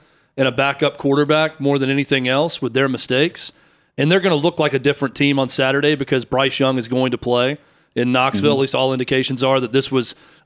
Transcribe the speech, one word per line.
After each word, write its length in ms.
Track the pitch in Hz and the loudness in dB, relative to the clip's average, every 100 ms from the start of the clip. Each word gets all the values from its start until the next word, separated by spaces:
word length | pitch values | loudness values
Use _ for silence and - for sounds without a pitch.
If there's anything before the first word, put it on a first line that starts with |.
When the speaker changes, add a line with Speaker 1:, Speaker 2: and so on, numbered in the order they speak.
| _ _ _ - | _ _ _ -2
Speaker 1:
and 100 | 135 | -2
a 40 | |
backup 460 | 120 139 139 143 - | 0 -2 0 -2 -2
quarterback 600 | 139 139 143 156 156 - | 0 2 2 2 0 -2
more 180 | 139 143 | -2 0
than 100 | 131 | 0
anything 380 | 139 139 139 127 | -2 0 -2 0
else 340 | 135 160 - | 0 0 -4
with 120 | 127 | -4
their 140 | 120 135 | 0 0
mistakes. 640 | 123 - 127 165 - - - _ _ _ - | -2 -2 0 0 -2 -12 -14 _ _ _ -2
And 120 | 143 | 2
they're 100 | 185 | 2
gonna 140 | 185 156 | 2 2
look 240 | 160 170 | 0 0
like 140 | 151 | 0
a 60 | 135 | 2
different 360 | 131 139 135 - | 0 0 -4 0
team 240 | 143 139 | 0 2
on 100 | 127 | 0
Saturday 460 | - 131 139 147 147 | 0 0 2 0 0
because 280 | 135 135 | -2 -2
Bryce 360 | 110 127 135 - | 0 0 0 0
Young 180 | 135 131 | 0 0
is 100 | 117 | -2
going 240 | 127 131 | -2 0
to 60 | 120 | -2
play 400 | 120 123 127 147 _ _ _ - | 0 0 0 -2 _ _ _ -4
in 160 | 123 | 0
Knoxville. 380 | 127 127 - 143 | 2 2 2 2
Speaker 2:
Mm-hmm. 60 | 143 | 2
Speaker 1:
At 40 | |
least 140 | 135 127 | 0 0
all 180 | 131 | 0
indications 500 | 131 127 131 131 127 | 0 0 -2 -2 -2
are 160 | 131 135 | 0 0
that 140 | 123 | 2
this 180 | 131 135 | 0 0
was 240 | 131 113 - - _ | 0 -2 -6 -14 _